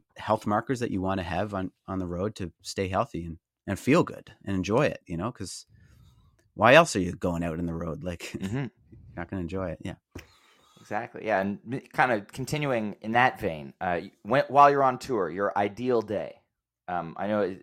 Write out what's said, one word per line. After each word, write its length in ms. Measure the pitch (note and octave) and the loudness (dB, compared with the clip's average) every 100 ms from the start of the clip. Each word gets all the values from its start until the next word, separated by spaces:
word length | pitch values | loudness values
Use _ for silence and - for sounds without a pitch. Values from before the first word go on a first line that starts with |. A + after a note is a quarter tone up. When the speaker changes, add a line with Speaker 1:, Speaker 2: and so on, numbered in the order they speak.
| _ - | _ -14
Speaker 1:
health 300 | - A2 G#2+ | -2 -2 2
markers 340 | G#2+ - B2 | -2 0 -4
that 100 | A#2+ | -2
you 100 | G2 | -2
wanna 200 | F#2+ G2 | -2 -2
have 300 | E2 E2 G#2 | -2 -4 -4
on, 160 | G2 F#2 - - | -4 -8 -10 -8
on 120 | F#2+ | -6
the 80 | F2 | -6
road 280 | F2 G2+ - | -4 -6 -6
to 140 | F2 - | -12 -12
stay 260 | - - F#2+ | -10 -6 -2
healthy 360 | F#2 A#2+ F2 | -2 -2 -6
and, 140 | E2+ D#2+ _ _ - | -10 -12 _ _ -6
and 100 | G2 | -2
feel 240 | - D#3+ | 4 4
good 300 | - - - - | 2 -6 -18 -14
and 120 | - F#2+ | -4 -2
enjoy 300 | F2+ A#2 C#3 | 0 2 0
it, 140 | - - | -2 -8
you 100 | E2 | -6
know, 140 | F2+ | -6
'cause 360 | - F#2+ - - - - - - _ _ _ _ | -6 -12 -12 -18 -20 -20 -20 -20 _ _ _ _
why 200 | - A2 | 4 10
else 220 | D3 E3+ G#2 | 10 8 2
are 40 | |
you 120 | F2 | -2
going 320 | D2+ F2+ E2+ | -2 -2 -2
out 140 | E2+ D#2+ | -2 -4
in 60 | E2+ | -4
the 80 | |
road? 280 | E2 E2 D2+ | -4 -6 -6
Like, 300 | F2+ F2 - | -8 -8 -10
<laughs> 60 | - | -8
Speaker 2:
Mm-hmm. 180 | F#2+ B2+ | -4 -4
Speaker 1:
you're 140 | B2+ - _ - - - | -6 -10 _ -20 -16 -12
not 140 | E2+ | -8
gonna 120 | G2 | -6
enjoy 260 | E2+ F#2+ F#2 | -6 -4 -6
it. 80 | D2+ | -6
Yeah. 140 | - - _ - - _ _ _ _ _ | -10 -12 _ -18 -18 _ _ _ _ _
Speaker 2:
Exactly. 440 | - G#2+ A#2+ - G#2+ | -8 -8 -8 -8 0
Yeah. 140 | G2 | 2
And 200 | G2 G2+ A2 | 2 -2 -6
m-, 80 | C3+ - | -10 -6
kinda 280 | - C3 A2 | 0 2 2
continuing 760 | G#2 - B2+ D3+ D3 A#2+ G#2+ - | -2 -8 -4 -2 0 0 -2 -6
in 100 | G#2+ | 0
that 260 | A#2+ B2+ - | 4 4 2
vein, 340 | G2+ D#2 C#2 - | -4 -6 -10 -6
uh, 200 | F2+ F2 | -2 -2
y-, 100 | F#2+ - | -4 -14
when, 220 | G2+ C3+ - | 0 0 4
while 200 | C3+ C#3+ | 8 8
you're 120 | C#3+ | 8
on 160 | C3+ B2 | 2 0
tour, 320 | - A2+ E2+ | -2 -2 -2
your 260 | F2+ G2+ G2+ | 0 -2 0
ideal 460 | G#2 G2+ B2 A#2 | -2 -2 0 0
day, 400 | G#2 G2 D2 - _ _ _ _ - | 0 -4 -6 -12 _ _ _ _ -8
um, 260 | F2 E2 - | -6 -6 -6
I 120 | G2+ | -2
know 140 | G#2+ | 0
it, 180 | F#2 F#2+ | 0 -4